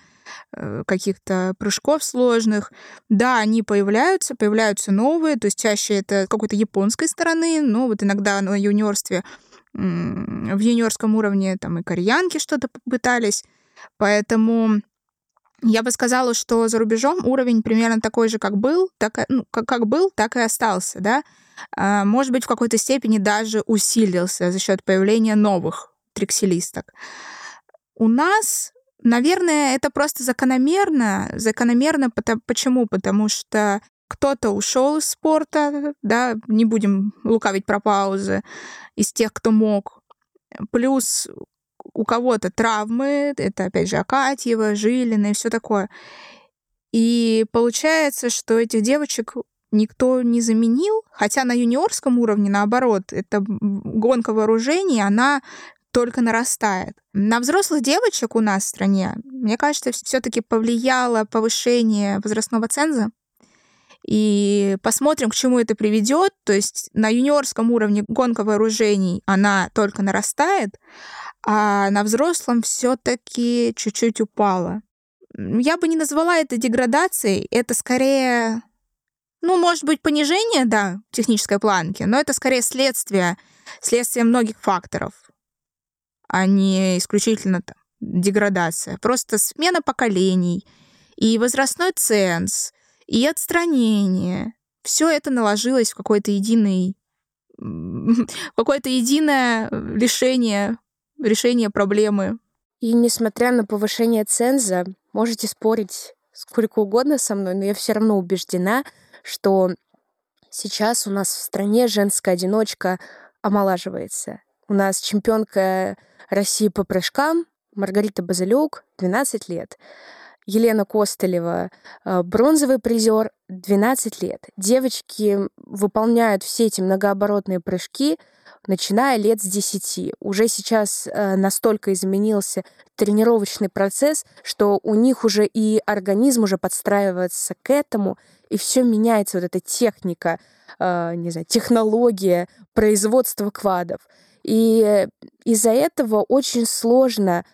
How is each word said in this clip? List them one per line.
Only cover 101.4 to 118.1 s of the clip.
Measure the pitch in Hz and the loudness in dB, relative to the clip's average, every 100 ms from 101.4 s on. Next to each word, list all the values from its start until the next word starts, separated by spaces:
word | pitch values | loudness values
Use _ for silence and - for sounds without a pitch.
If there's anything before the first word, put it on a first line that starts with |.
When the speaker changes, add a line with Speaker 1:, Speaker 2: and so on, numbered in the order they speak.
| 240 240 220 | 2 2 0
Speaker 1:
проблемы. | 202 196 208 214 202 190 226 _ _ _ - | 0 0 2 2 0 -2 -6 _ _ _ -8
Speaker 2:
И | 233 | 0
несмотря | 233 240 - 220 - 240 | 2 2 2 -2 0 0
на | 247 | 2
повышение | 202 208 208 - 233 233 | 0 -2 -2 0 0 0
ценза, | 208 - 240 277 220 180 180 190 _ | 0 0 2 2 0 -2 -4 -10 _
можете | 202 233 226 220 | -2 -2 -2 -6
спорить | - 220 220 190 - - - _ | -4 -2 0 -4 -10 -16 -20 _
сколько | - - - 220 - | -20 -10 -2 -2 0
угодно | 208 214 277 285 | 0 0 2 0
со | - | 0
мной, | 202 190 | -4 -4
но | 190 | -2
я | 196 | -2
все | 202 - | -4 -2
равно | 214 220 202 | 0 2 2
убеждена, | 180 190 - 180 180 240 - - _ - | 0 -4 -4 -2 0 -2 -4 -14 _ -20
что | - - 202 190 185 180 _ _ _ _ _ _ _ | -16 -4 2 2 2 -2 _ _ _ _ _ _ _
сейчас | - 208 - 214 240 214 | -12 -10 -2 -2 0 -2
у | |
нас | 196 185 | -4 -4
в | - | -6
стране | - - 202 220 247 | -8 -4 0 2 2
женская | 208 202 - - | 2 0 0 0
одиночка | 180 185 214 214 - 185 185 - - - _ | 0 0 0 -2 -4 -4 -4 -8 -20 -20 _
омолаживается. | 214 202 196 180 190 185 196 - - 208 _ _ - | -2 0 2 0 -4 -10 -10 -10 -12 -14 _ _ -2
У | |
нас | 202 196 190 | 0 2 0
чемпионка | - 208 214 220 220 202 190 190 190 196 _ _ - | -2 -2 0 0 0 0 0 0 -2 -6 _ _ -6
России | 196 202 - 214 | -2 -2 0 0
по | 196 | 0
прыжкам | 190 185 - - 294 330 339 _ _ | -2 -2 -2 0 0 0 -2 _ _
Маргарита | 202 196 196 208 | -8 -2 0 -2